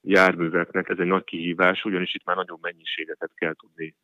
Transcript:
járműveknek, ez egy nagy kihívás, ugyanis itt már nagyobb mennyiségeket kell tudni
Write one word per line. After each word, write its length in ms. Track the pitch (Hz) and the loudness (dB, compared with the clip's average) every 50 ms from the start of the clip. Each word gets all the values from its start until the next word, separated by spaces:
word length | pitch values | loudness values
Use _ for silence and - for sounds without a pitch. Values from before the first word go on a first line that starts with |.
járműveknek, 880 | - - 95 95 92 92 87 85 87 82 82 90 85 - - 95 90 - | -2 2 4 6 6 6 4 2 0 0 0 0 0 0 -2 -4 -2 -2
ez 80 | 92 87 | -2 0
egy 100 | 90 87 | 0 2
nagy 160 | 95 92 - | 2 0 0
kihívás, 600 | - - 85 85 85 85 82 92 90 95 - - | -2 -8 -6 -4 -4 0 2 4 4 4 2 0
ugyanis 280 | 110 95 90 90 90 - | -2 -2 -2 -2 -2 -6
itt 100 | - _ | -6 _
már 100 | - 90 | -2 -2
nagyobb 260 | 92 92 87 85 80 | -2 -2 -6 -8 -12
mennyiségeket 680 | 85 87 85 82 80 - - - 78 80 78 - 80 80 _ | -10 -10 -10 _ -10 -10 -8 -8 -8 -8 -10 -8 -10 -10 _
kell 180 | - 90 82 76 | -4 -4 -4 -4
tudni 420 | - - _ _ - 82 80 - _ | -6 -12 _ _ -12 -12 -12 -12 _